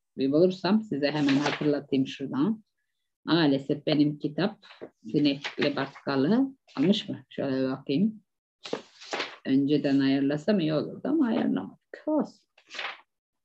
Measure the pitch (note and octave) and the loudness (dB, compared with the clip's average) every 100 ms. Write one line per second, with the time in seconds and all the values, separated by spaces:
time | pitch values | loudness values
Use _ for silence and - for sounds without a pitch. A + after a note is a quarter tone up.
0 | _ - C3+ C#3+ F#3 F#3 - G#3+ - C#3+ | _ -4 0 4 4 2 2 2 0 -2
1 | C#3+ D3+ C#3+ C3+ D3 - D3+ C#3+ C#3 C3+ | 0 2 2 2 2 0 0 0 0 -2
2 | C3+ - C#3 B2 E3+ A3 - _ _ _ | -2 -4 -6 0 0 0 -8 _ _ _
3 | _ _ - E3 D3+ C3+ C#3 D3 D3+ D3+ | _ _ -2 2 2 2 0 -4 0 2
4 | D3 D3+ D3+ D3+ G3+ - - - - _ | 2 0 -6 -2 -4 -4 -20 -20 -20 _
5 | A2 D3+ D3 C#3 - - D3 C3+ C3+ - | -4 0 2 0 -6 -4 -2 -2 -6 -8
6 | - C3+ C#3 A3+ C4+ - _ - D#3 G3+ | -4 0 2 2 0 -4 _ 0 2 2
7 | - B2 - - C3 C3 C3 C3 - C#3+ | -2 -10 -12 -8 -4 -2 -2 -4 -2 0
8 | G#3+ - _ _ _ _ - - - - | 0 -2 _ _ _ _ -12 -12 -12 -20
9 | - - - - - C3+ C#3 D3+ C#3+ C#3 | -10 -8 -8 -8 0 2 2 2 2 2
10 | C3+ C#3 C#3 D3 F3+ G#3 D#3 D#3 A#2 - | 2 2 0 -2 0 0 0 0 -4 -6
11 | - E4 A#3+ - - - - - _ - | -2 0 0 0 0 -2 -6 -14 _ -12
12 | - D4+ A3 - _ _ _ - - - | -4 -2 -2 -8 _ _ _ -12 -12 -12
13 | _ _ _ _ | _ _ _ _